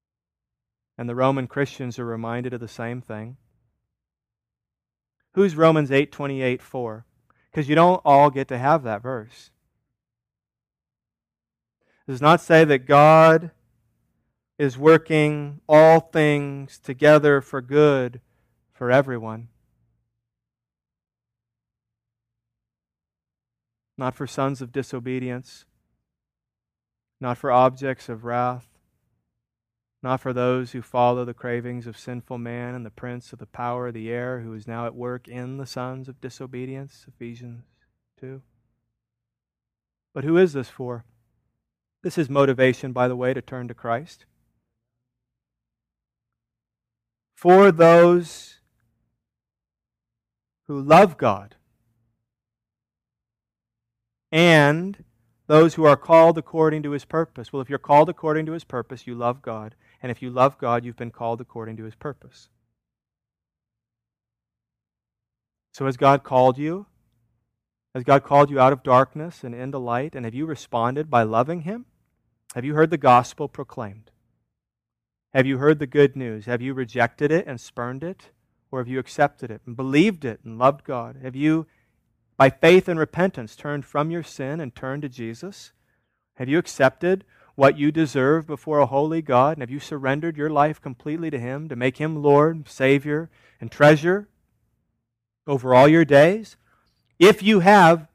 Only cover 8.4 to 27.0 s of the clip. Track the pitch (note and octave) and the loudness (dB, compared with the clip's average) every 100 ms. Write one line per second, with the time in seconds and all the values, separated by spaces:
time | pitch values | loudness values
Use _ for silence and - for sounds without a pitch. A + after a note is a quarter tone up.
8.4 | C3+ B2 C3 D#3+ B2 G#2 B2 B2+ A2 _ | -6 -4 -2 -2 -2 -10 -10 -12 -14 _
9.4 | _ _ _ _ _ _ _ _ _ _ | _ _ _ _ _ _ _ _ _ _
10.4 | _ _ _ _ _ _ _ _ _ _ | _ _ _ _ _ _ _ _ _ _
11.4 | _ _ _ _ _ _ - B2+ D3 E3+ | _ _ _ _ _ _ -14 0 4 4
12.4 | - D#3+ D#3+ C3+ C3 C#3+ D3+ D#3+ D#3+ E3 | 4 4 6 2 2 6 8 8 6 4
13.4 | E3+ - _ _ _ _ _ _ _ _ | -2 -14 _ _ _ _ _ _ _ _
14.4 | _ - C#3+ B2+ D3+ D#3+ D#3 D#3 D3+ D3+ | _ -6 -6 0 4 4 2 0 0 -4
15.4 | C#3+ D3 - D3+ D#3+ D#3+ D#3 E3 D3+ D3 | -10 -14 4 6 8 6 2 -2 0 0
16.4 | C#3+ C#3 C3+ - - B2+ D3 D3+ D3 C#3+ | -6 -12 -16 -18 -16 0 4 4 4 0
17.4 | - C3+ B2 C#3+ D3+ C3+ B2 B2 _ _ | -2 -10 -2 2 2 2 -4 -10 _ _
18.4 | _ _ _ _ B2 B2+ C3+ A#2+ A2 A2 | _ _ _ _ 0 0 0 -6 -12 -14
19.4 | A#2 _ _ _ _ _ _ _ _ _ | -18 _ _ _ _ _ _ _ _ _
20.4 | _ _ _ _ _ _ _ _ _ _ | _ _ _ _ _ _ _ _ _ _
21.4 | _ _ _ _ _ _ _ _ _ _ | _ _ _ _ _ _ _ _ _ _
22.4 | _ _ _ _ _ _ _ _ _ _ | _ _ _ _ _ _ _ _ _ _
23.4 | _ _ _ _ _ - B2+ - C3+ - | _ _ _ _ _ -12 -10 -10 -10 -6
24.4 | C3+ C3+ B2 C3+ B2+ C3 B2 B2+ B2+ B2 | -6 -6 -10 -10 -10 -12 -10 -10 -10 -12
25.4 | B2+ - _ _ _ _ _ _ _ _ | -16 -20 _ _ _ _ _ _ _ _
26.4 | _ _ _ _ _ _ | _ _ _ _ _ _